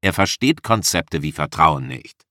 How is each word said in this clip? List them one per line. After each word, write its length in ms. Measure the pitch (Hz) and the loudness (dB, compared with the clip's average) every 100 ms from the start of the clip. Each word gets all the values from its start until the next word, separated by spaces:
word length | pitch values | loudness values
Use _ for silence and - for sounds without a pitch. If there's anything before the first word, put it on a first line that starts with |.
Er 120 | 98 | -2
versteht 480 | 92 98 - 127 151 | 0 0 2 0 0
Konzepte 600 | - 113 - 87 - 80 | 0 0 0 -2 -2 -4
wie 80 | 76 | -6
Vertrauen 560 | 73 73 - 80 71 65 | -4 -6 4 4 4 -6
nicht. 400 | 64 - _ _ | -12 -16 _ _